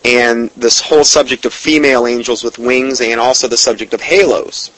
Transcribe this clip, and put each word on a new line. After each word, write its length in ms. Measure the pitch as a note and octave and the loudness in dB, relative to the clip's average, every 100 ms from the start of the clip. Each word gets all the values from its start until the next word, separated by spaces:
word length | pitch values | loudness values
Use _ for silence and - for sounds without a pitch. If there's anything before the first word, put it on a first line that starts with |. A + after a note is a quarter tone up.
And 460 | B2 B2 A#2+ A#2 A#2 - | 2 2 2 0 -4 -2
this 240 | A#2 - | 0 0
whole 240 | - D3+ | 2 2
subject 400 | C#3+ D3+ C3 B2+ | 4 2 0 -4
of 100 | A#2+ | -6
female 540 | - D#3+ D3+ C#3+ B2+ A#2+ | -6 0 2 4 2 0
angels 340 | A#2+ A#2+ A2+ | -2 -2 -4
with 160 | A#2+ - | -4 -4
wings, 420 | A#2+ B2+ C3 B2+ | -2 0 0 -2
and 200 | A#2 A#2 | -2 0
also 260 | B2 B2+ B2 | 2 2 0
the 100 | A#2 | 0
subject 380 | - G#2+ A2 | 0 -2 -4
of 60 | A2+ | -6
halos. 720 | - F3+ F3+ F#2+ - - - | 0 2 4 0 -4 -12 -14